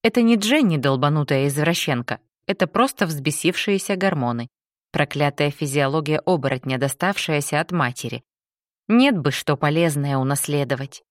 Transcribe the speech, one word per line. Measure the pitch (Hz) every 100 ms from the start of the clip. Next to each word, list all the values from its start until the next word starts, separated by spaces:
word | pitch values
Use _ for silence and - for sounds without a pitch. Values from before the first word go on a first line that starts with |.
Это | 233 240
не | 226
Дженни | 233 214 294 226 156
долбанутая | 139 135 143 151 139 135 143
извращенка, | 139 151 175 - 123 120 117 _ _
это | - 196 180
просто | 208 262 - 175
взбесившиеся | 151 143 - 165 - - 196 -
гормоны. | 190 190 160 120 117 120 _ _ _ _
Проклятая | - 143 139 143 139 147
физиология | - 147 143 135 156 147 156
оборотня, | - 175 131 127 135 127
доставшаяся | 139 - 180 202 - 147 143 147
от | 165
матери. | 175 127 123 117 120 _ _ _ _ _ _ -
Нет | 233 269 202
бы | 143
что | - - 143
полезное | 143 156 170 143 143 135
унаследовать. | 131 139 - 143 135 135 139 - _